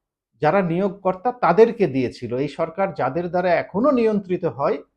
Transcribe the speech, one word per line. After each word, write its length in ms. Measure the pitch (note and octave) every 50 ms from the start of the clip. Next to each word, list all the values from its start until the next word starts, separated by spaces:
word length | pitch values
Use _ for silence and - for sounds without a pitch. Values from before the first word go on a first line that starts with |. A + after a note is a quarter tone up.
| _ _ _ _ _ _ _ _
যারা 220 | D3+ D3+ F3 G3+ F#3+
নিয়োগকর্তা 720 | E3 E3 F3 G3 G3+ F3+ - - F#3+ F#3 F#3 - B3 B3
তাদেরকে 540 | - - E3 E3+ F#3+ A3+ A#3+ A3+ A3+ G3+
দিয়েছিল। 500 | D#3 B2+ C3+ B2+ A2 - - - A2+ A#2+
এই 120 | B2+ C#3+ C#3+
সরকার 460 | - - E3 D#3+ - - G3 F#3 -
যাদের 360 | - C#3 C3 C3+ - F3 F3+
দ্বারা 240 | E3 F3+ F3+ F#3 E3+
এখনো 360 | D3 - - - F#3 A#3+ D4+
নিয়ন্ত্রিত 540 | C#4+ A#3+ A3+ A3 G#3+ G3 F#3 F3 F3+ F3 F3+
হয় 380 | D#3 A#2 A#2+ C#3 E3 A3+ C#4 - _ _